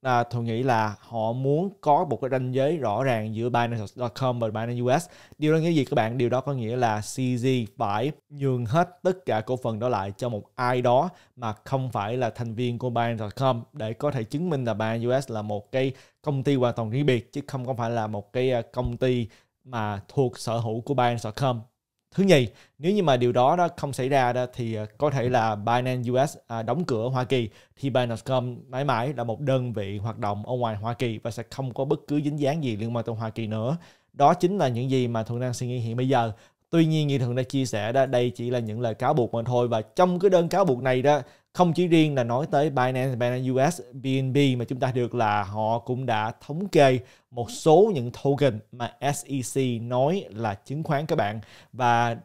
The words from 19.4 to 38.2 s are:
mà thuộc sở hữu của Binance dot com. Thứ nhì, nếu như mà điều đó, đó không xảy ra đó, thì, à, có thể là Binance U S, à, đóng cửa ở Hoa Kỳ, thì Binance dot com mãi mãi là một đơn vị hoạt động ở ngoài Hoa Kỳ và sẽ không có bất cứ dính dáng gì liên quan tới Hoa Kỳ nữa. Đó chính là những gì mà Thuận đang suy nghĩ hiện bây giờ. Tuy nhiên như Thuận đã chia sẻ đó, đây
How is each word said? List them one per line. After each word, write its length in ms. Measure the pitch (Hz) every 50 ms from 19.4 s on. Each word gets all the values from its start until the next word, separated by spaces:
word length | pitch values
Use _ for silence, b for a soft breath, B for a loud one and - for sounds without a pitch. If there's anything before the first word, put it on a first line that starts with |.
| b b b _ _
mà 360 | 127 127 117 107 104 104 98 - -
thuộc 300 | - - 135 120 - -
sở 200 | - 120 113 117
hữu 220 | 113 113 110 120
của 140 | 120 - 139
Binance 240 | 127 123 123 120 117
dot 180 | - 110 110
com. 240 | - 139 131 123 117 110 - _ _ _ _ _ _ _ _ -
Thứ 80 | - 196
nhì, 240 | 196 175 143 123 104 - b b b b b
nếu 140 | 139 175 208
như 100 | 208 185
mà 140 | 151 135
điều 160 | 120 123 123 117
đó, 240 | 123 123 135 165
đó 120 | 175 175 165 -
không 160 | - - 143 127
xảy 160 | - 127 131
ra 240 | 143 139 127 123 120
đó, 140 | 123 127 123 -
thì, 200 | - 120 113 113
à, 120 | 107 107 107 - -
có 120 | 147 151
thể 180 | 139 135 117 123
là 280 | 123 120 110 113 107
Binance 540 | 104 101 117 117 127 123 127 127 127 120 120
U 160 | 123 127 139
S, 100 | 151 - - -
à, 160 | - 117 113 110
đóng 220 | 110 127 160 180
cửa 180 | - 131 107 110
ở 60 | 127
Hoa 160 | 131 127 -
Kỳ, 240 | - 135 127 113 104 b b b b b _
thì 100 | - 139
Binance 260 | 117 127 123 120 113
dot 80 | 107 -
com 320 | - 131 127 123 123 120 110 - -
mãi 160 | 127 127 139
mãi 280 | 147 127 110 120 143 147
là 80 | 123 120
một 160 | 113 110 -
đơn 320 | 147 135 135 131 123 123 113
vị 260 | 110 101 95 101 107
hoạt 200 | 98 113 107 104
động 280 | 117 104 104 101 104
ở 80 | - 127
ngoài 220 | 123 120 113 110
Hoa 180 | 101 107 117 120
Kỳ 240 | - 131 117 110 110
và 120 | - 120
sẽ 120 | 113 - 113 -
không 240 | - - 135 131 113
có 100 | - 135
bất 160 | 143 160 156 - -
cứ 120 | 143 147
dính 200 | 139 147 147 151
dáng 240 | 143 135 147 165 147
gì 120 | 127 110
liên 200 | 98 110 113 117
quan 80 | 120 110
tới 100 | - 113
Hoa 160 | 107 113 113
Kỳ 160 | 110 - 113
nữa. 300 | 104 107 110 110 123 160 170 B B B B B B B
Đó 220 | - 143 143 175
chính 240 | 170 - 175 202 202
là 100 | 160 131
những 220 | 120 113 127 135
gì 180 | 131 131 123 117
mà 140 | 117 113 113
Thuận 180 | - 120 120
đang 140 | 127 127 120
suy 120 | - 127
nghĩ 120 | 120 123 123
hiện 180 | 113 117 113
bây 120 | 120 131 131
giờ. 240 | 139 123 117 113 104 b b b b b b _
Tuy 160 | - 170 165
nhiên 200 | 156 156 156 151 143
như 100 | 139 135
Thuận 160 | - 117 120
đã 80 | 131 127
chia 240 | - - 139 131
sẻ 260 | 123 - 107 104 110 120
đó, 140 | 135 135
đây 240 | 135 131 123